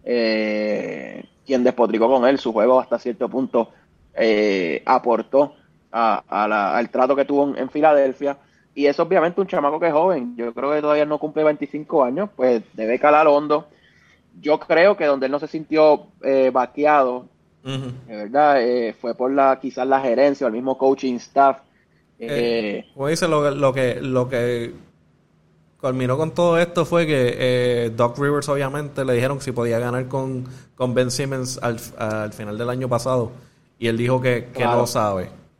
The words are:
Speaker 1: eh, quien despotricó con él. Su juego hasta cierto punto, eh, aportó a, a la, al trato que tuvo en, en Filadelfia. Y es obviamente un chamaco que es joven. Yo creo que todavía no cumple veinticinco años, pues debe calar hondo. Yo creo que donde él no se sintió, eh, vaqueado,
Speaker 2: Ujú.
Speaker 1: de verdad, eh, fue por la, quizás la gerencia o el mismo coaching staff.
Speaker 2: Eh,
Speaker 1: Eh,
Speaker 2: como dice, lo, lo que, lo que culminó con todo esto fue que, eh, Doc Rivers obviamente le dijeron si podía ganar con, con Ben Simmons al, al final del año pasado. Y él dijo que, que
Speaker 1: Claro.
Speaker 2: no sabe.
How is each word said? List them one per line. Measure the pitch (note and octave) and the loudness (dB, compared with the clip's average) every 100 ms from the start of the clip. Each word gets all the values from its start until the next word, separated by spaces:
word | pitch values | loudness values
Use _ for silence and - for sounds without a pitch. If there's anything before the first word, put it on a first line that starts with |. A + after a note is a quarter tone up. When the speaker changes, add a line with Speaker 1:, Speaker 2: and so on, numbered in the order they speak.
Speaker 1:
eh, | - A#2+ A2+ A2 G#2+ G#2+ G#2+ G#2 G#2 - C2 - - _ | -2 -2 0 0 -2 -2 -4 -4 -6 -10 -12 -16 -20 _
quien | - C3 | -4 0
despotricó | B2 A#2+ A2+ A2 A#2 | 2 2 0 2 2
con | C3+ A#2+ | 4 4
él. | C#3 | 2
Su | B2+ | 0
juego | A2 A#2 B2+ | 2 4 4
hasta | B2 A#2 | 2 -4
cierto | B2 A2+ A#2 | -4 -6 -4
punto, | A#2+ C3+ B2 A2+ _ _ _ _ | -4 -2 -2 -2 _ _ _ _
eh, | - A2+ G#2+ G#2+ G2 E2 C#2+ | -2 0 2 2 0 -2 -4
aportó | - B2+ B2 A2+ - C3+ C#3+ - _ _ _ | 0 0 2 -2 0 0 0 -4 _ _ _
a, | A2+ A#2 G2+ _ | -2 0 0 _
a | G2 G#2+ | -2 0
la, | G#2+ G2 F2+ | 0 0 -2
al | A#2 | -2
trato | B2 B2+ | 0 2
que | C#3 | 2
tuvo | C#3 C#3+ C#3+ | 0 0 0
en, | - | -4
en | C3 | -6
Filadelfia. | D3+ D#3 D3 C3+ B2+ C#3 C#3 _ _ _ | 0 4 4 2 -2 -6 -6 _ _ _
Y | - C#3+ | 0 0
es | C#3+ | 2
obviamente | E3 F#3 D#3+ F3 | 0 2 2 -2
un | F#3+ | -2
chamaco | F3 C#3+ D#3 | 0 -2 0
que | E3+ | 0
es | |
joven. | D3+ F3+ E3 A#2+ | 2 2 0 -4
Yo | A#2+ A#2 | -8 -8
creo | A#2 C#3 | -4 -2
que | D3+ | -2
todavía | D3+ D3 | 0 0
no | D3+ D3+ | 0 -2
cumple | D3+ D3+ | -4 0
veinticinco | D3+ D3 D3 D3+ D3+ D#3+ | 0 0 -8 -10 -2 0
años, | B2 C#3+ G#3 | 0 -2 -6
pues | - B2+ A#2 - | -2 0 0 -4
debe | - A2 B2 | -8 -2 2
calar | D3 D3 D#3 | 4 6 6
hondo. | C#3+ D3+ D3+ D#3+ _ _ _ _ _ _ - | 4 2 -2 -4 _ _ _ _ _ _ -10
Yo | D3 D3+ | -2 -2
creo | - E3 F#3+ G3+ | 2 4 4 4
que | |
donde | D3+ C#3 C3 | 0 0 0
él | |
no | C#3+ | -4
se | D3+ | -6
sintió, | D#3+ D3+ D#3 D#3 D3 - _ | -10 -2 4 6 4 0 _
eh, | - C3+ C3 | 0 2 4
vaqueado, | B2+ B2 - D3 D3 C3 B2+ - _ _ _ | 2 -2 0 2 4 2 -2 -12 _ _ _
Speaker 2:
Ujú. | C3+ C3+ C3 B2+ A#2+ | -10 -8 -8 -14 -14
Speaker 1:
de | |
verdad, | G#2+ G#2 C3+ D3+ C#3 | -12 -2 2 4 4
eh, | A#2+ B2 A2+ - | 2 0 -2 -6
fue | A#2+ | -8
por | A#2 B2+ | -4 -2
la, | C#3 C3+ C3 | 2 2 2
quizás | C3 B2 C3 | -4 -6 0
la | C3+ | 0
gerencia | C3+ A#2 C#3+ C#3 | 2 2 2 2
o | B2+ | -2
el | |
mismo | A2 C3 C3 | -2 -4 0
coaching | C3+ C3+ C3 | 2 2 -2
staff. | A#2+ - C#3 C#3 C3 _ _ _ _ _ _ | -6 -2 2 2 2 _ _ _ _ _ _
Speaker 2:
Eh, | A#2 C#3 A#2+ A#2 G#2+ G#2+ | -6 -2 0 -2 -4 -6
Speaker 1:
Eh, | - | -12
Speaker 2:
como | C#3 C#3 | -8 -4
dice, | D#3+ F3 | -2 0
lo, | D3+ D3 | 2 0
lo | C#3+ C#3 | 0 0
que, | C3 B2+ A2 | 2 -2 -2
lo | C#3+ B2+ B2 | -2 -2 -2
que | B2 A#2+ A#2+ A#2+ - - _ _ _ _ _ _ _ _ _ | -2 -2 -2 -6 -12 -20 _ _ _ _ _ _ _ _ _
culminó | C3+ C3 B2+ C3+ | -4 -2 -2 0
con | D#3+ | -2
todo | - F3 E3 | 2 2 4
esto | F3 F3 | 2 0
fue | D3+ E3+ | 0 0
que, | D#3+ C#3+ B2 - | 2 2 2 0
eh, | B2+ B2+ B2 A#2+ A#2+ | 0 0 0 0 -2
Doc | A2+ A#2+ B2 | 0 0 2
Rivers | C#3+ D3 C#3 | 0 0 -2
obviamente | C#3+ C3+ C#3+ D3 C#3 | -2 -2 -6 -8 -4
le | C3 | 0
dijeron | A#2+ C3 C#3+ | 0 0 -4
si | C3+ | -6
podía | A#2+ A#2 A#2 | -4 -2 -2
ganar | A#2+ B2 C3 | -2 -4 -4
con, | C3+ C3 B2+ B2+ - - | -6 -4 -6 -10 -16 -20
con | - B2+ | -6 -2
Ben | A#2+ B2+ | 0 0
Simmons | B2 C#3 C3 B2+ - | -2 -4 -4 -6 -6
al, | A#2+ A2+ - - | -6 -6 -10 -8
al | A2 G#2+ G#2+ | -6 -4 -6
final | G#2 G#2+ G#2+ | -8 -10 -6
del | A#2+ | -6
año | B2+ B2+ | -4 -2
pasado. | A#2+ C3+ B2+ A2+ - - _ _ _ | -2 0 -2 -2 -8 -20 _ _ _
Y | A#2 | -2
él | A2+ | 0
dijo | B2 C3 | 0 0
que, | B2+ A#2+ - | 0 -2 -4
que | B2+ | -4
Speaker 1:
Claro. | A#2 A#2+ | 0 0
Speaker 2:
no | A#2+ | 0
sabe. | C3 G#2+ F#2+ F2+ - _ | 0 0 -2 -6 -14 _